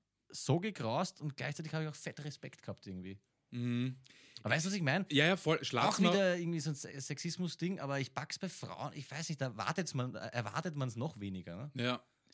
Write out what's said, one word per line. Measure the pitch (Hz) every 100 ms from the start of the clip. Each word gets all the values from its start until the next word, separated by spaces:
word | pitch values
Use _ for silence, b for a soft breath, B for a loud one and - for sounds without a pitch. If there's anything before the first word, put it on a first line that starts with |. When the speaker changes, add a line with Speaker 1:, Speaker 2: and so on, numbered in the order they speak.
| _ _ _
Speaker 1:
so | - - 165
gegraust | 208 - 113 131 185 -
und | 151 -
gleichzeitig | 131 147 156
habe | 156
ich | 156
auch | -
fett | - -
Respekt | 143 - 127 -
gehabt | - 95 98
irgendwie. | 92 92 98 _ _ -
Speaker 2:
Mhm. | 123 120 120 127 131 - B B B
Speaker 1:
Aber | 110 147
weißt | 180
du, |
was | 196
ich |
mein? | 143 170 190
Speaker 2:
Ja, | 143 160
ja, | 190
voll. | 156 160
Speaker 1:
Auch |
Speaker 2:
Schlatzen | 131 120 185 220 175
Speaker 1:
wieder | 190 190 180
irgendwie | 170 165
so | 156
ein | 139
Se-, | - 139
Sexismus-Ding, | - 143 170 170 175 - 175 190
aber | 139 139
ich | 131 -
pack's | 151 -
bei | 190
Frauen, | - - 87 127 117
ich | 135
weiß | 143 165
nicht, | 147
da | 135
erwartet's | 107 104 165 165
man, | 135 127 -
äh, | 113
erwartet | 120 110 143 175 147
man's | 131 110
noch | 156 107
weniger, | 101 92 85 87
ne? | 147 127
Speaker 2:
Ja. | 123 123 - _ _